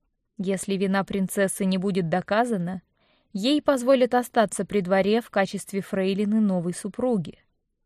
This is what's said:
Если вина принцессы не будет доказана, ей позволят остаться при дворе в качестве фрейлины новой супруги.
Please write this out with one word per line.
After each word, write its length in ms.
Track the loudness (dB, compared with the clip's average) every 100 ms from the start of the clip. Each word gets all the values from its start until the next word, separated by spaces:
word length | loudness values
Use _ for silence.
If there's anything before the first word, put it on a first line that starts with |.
| _ _ _ -8
Если 380 | -4 -4 -2 -2
вина 280 | 0 0
принцессы 600 | -2 -2 -2 0 0 0 -2
не 120 | 0
будет 320 | 0 -2 0
доказана, 720 | -2 0 0 0 -2 -4 -8 _ _ _ _ _
ей 300 | -4 0 0
позволят 520 | 2 0 4 4 4
остаться 520 | 2 0 2 0 0 -2
при 160 | -2
дворе 400 | 2 2 4 2
в 80 | 0
качестве 520 | -2 0 -2 -6 -8
фрейлины 600 | -4 -2 0 0 0 2
новой 320 | 2 2 -2
супруги. 680 | -6 -8 -4 0 0 -2 -10 _ _ _ _